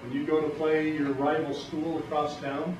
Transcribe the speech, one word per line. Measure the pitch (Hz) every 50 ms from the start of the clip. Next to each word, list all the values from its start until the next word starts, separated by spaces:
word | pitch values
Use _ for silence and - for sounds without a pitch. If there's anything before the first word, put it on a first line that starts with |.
| -
When | 123 127
you | 143 151
go | 156 156 156
to | 151 151
play | 147 151 156 156 156 156 156 156
your | 156 147 143 139 135
rival | 131 139 147 156 160 156 143 127
school | - - - - 156 156 165 165 160
across | 147 - 160 147 151 147 - -
town | 143 139 143 147 165 180 180 -